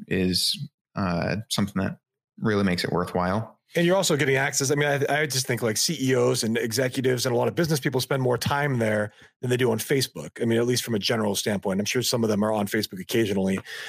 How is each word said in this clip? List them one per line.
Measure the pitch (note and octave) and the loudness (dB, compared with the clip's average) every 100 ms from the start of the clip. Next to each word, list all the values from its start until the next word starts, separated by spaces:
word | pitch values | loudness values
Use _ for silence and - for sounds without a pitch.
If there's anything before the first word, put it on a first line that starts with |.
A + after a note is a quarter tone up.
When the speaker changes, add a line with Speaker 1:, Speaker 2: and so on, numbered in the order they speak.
| - | -4
Speaker 1:
is, | F#2 F#2 F2 - - C#3+ - _ - | 0 2 0 0 -4 -8 -16 _ -4
uh, | F#2+ E2+ G2 G2 A2 | -2 0 -2 -4 -4
something | - G2+ F#2+ | -2 -2 -2
that | G2 - _ _ _ - | -4 -6 _ _ _ -6
really | A2+ G#2 | 0 2
makes | G2 F2 | 2 0
it | - | 0
worthwhile. | E2+ F2 F#2 F2+ G2 A2+ - _ - | -2 -2 0 0 0 -4 -12 _ 0
Speaker 2:
And | E3+ | 2
you're | F#3+ | 2
also | F#3 D3+ | 2 2
getting | C#3+ C3+ | 2 2
access. | C#3 - C3+ | 0 0 0
I | C#3+ | 2
mean, | D3 | 2
I, | C#3+ C#3+ C#3+ | 2 0 0
I | D3+ | 0
just | C3+ B2+ | -2 -2
think, | A#2+ | -2
like, | A#2+ G#2+ | 0 0
C | - D#3+ | -2 0
E | C3 | 0
Os | C3 B2 B2+ | 2 2 2
and | A2 A#2 | 0 -2
executives | A#2+ A2+ B2+ B2+ B2+ B2+ B2+ | -2 0 -2 0 0 0 2
and | |
a | A#2+ | 2
lot | A#2+ | 2
of | |
business | A2 E3+ D#3 | 0 0 0
people | D#3 C3+ | 0 -2
spend | - C#3 | 0 0
more | B2+ A#2+ | 0 0
time | - C#3+ C#3+ B2+ | 0 0 0 0
there | A2 G#2+ G#2+ - - _ | 0 0 -2 -8 -20 _
than | B2+ | -2
they | A#2+ | 2
do | B2+ | 2
on | A2+ | 0
Facebook. | - C#3+ B2+ - D3 - | 0 0 0 -6 -14 -4
I | A#2 | 0
mean, | A2+ | 2
at | A#2+ | 2
least | B2 | 0
from | - | 0
a | A2 | -2
general | F#2+ A#2 G#2+ | 0 0 0
standpoint, | G2 - G2+ G2+ F#2+ | 0 -2 -2 0 -2
I'm | G#2 | 0
sure | B2+ | -2
some | A#2 A#2+ | 0 0
of | A2+ | 2
them | G#2 | 2
are | G#2 | 2
on | A2 G2+ | 0 0
Facebook | A2+ G#2 F#2+ | -2 -2 -6
occasionally, | F#2 A2+ A2+ G2 F#2+ F#2+ - - | -2 0 2 2 2 0 -4 -12